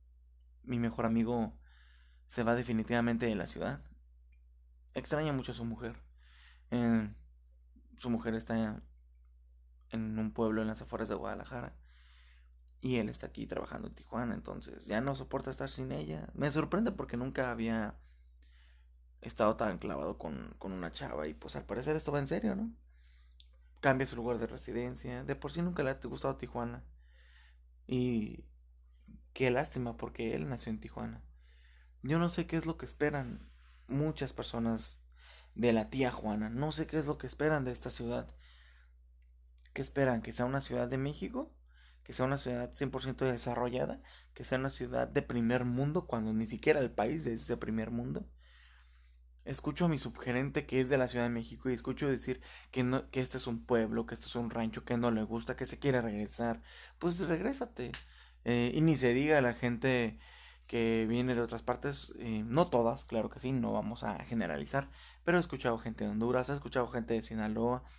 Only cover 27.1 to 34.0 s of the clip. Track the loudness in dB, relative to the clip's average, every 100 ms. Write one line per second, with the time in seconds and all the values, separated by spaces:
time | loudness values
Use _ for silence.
27.1 | -20 -20 -20 -20 -20 -20 -16 -2 0 2
28.1 | 2 0 -6 -14 -20 -20 -20 -20 -20 -20
29.1 | -20 -10 0 4 4 2 -2 -4 -4 -8
30.1 | -2 -2 0 -2 -4 -4 -6 -6 -8 -8
31.1 | -8 -16 -20 -20 -20 -20 -20 -20 -8 2
32.1 | 4 4 2 0 0 -2 -4 -6 0 2
33.1 | 2 -4 -8 -12 -20 -20 -18 -4 0